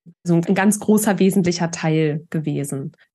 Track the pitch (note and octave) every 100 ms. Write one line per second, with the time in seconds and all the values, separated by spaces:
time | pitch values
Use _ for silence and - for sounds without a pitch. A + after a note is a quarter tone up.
0 | - - F3 E3+ E3+ F#3+ G3 G#3 - G#3+
1 | G#3+ F#3 F#3+ G3 E3+ E3 E3 - D#3+ D#3
2 | D#3 D3+ D#3 D#3+ D3 D3 C#3 C3+ C#3+ -
3 | _